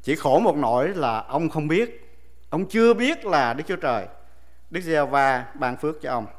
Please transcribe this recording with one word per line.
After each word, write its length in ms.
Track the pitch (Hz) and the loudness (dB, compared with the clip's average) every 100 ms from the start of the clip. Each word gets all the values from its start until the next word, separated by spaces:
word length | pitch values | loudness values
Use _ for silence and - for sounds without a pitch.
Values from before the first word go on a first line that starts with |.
Chỉ 140 | - 156 | -2 0
khổ 220 | 147 143 | 4 4
một 180 | 220 147 | 4 2
nỗi 320 | 123 120 156 | 2 2 2
là 360 | 190 131 110 - | 0 0 -2 -2
ông 220 | 139 160 | -2 0
không 180 | 160 151 | -2 0
biết, 500 | 170 233 - - - - - - | 0 0 -6 -16 -16 -16 -16 -6
ông 160 | 160 190 | -4 -2
chưa 280 | 226 233 | 4 6
biết 300 | 226 254 330 | 6 2 0
là 300 | 214 156 120 | 2 2 2
Đức 100 | 127 160 | 0 -4
Chúa 100 | 185 | -2
Trời, 300 | 151 113 92 - - - - - - | 0 0 -4 -14 -16 -16 -16 -16 -8
Đức 100 | 170 | -8
Giê-hô-va 640 | 175 156 139 139 135 127 123 | 0 2 4 4 4 2 -2
ban 220 | 139 127 123 | -4 -4 -2
phước 260 | 151 156 | -6 -6
cho 80 | 135 | -4
ông. 160 | 123 104 | -4 -6